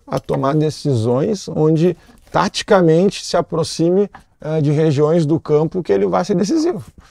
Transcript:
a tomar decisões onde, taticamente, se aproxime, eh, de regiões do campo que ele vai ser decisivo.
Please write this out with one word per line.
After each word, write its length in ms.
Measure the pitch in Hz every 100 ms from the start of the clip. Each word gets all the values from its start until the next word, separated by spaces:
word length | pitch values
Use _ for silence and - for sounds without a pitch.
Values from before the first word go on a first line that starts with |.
| -
a 140 | -
tomar 340 | - 143 135
decisões 960 | 151 156 - 147 123 113 123 190 202 -
onde, 480 | - 156 160 180 170 - - -
taticamente, 920 | - 175 - - 196 170 160 196 -
se 120 | - 180
aproxime, 720 | - 165 156 - 170 185 202 - _ _
eh, 200 | 151 160
de 100 | 147
regiões 560 | 147 160 139 151 170 147
do 140 | 160
campo 420 | - 151 160 185
que 100 | 160
ele 140 | 196 196
vai 180 | 185
ser 120 | 180 180
decisivo. 480 | 196 320 330 214 - - -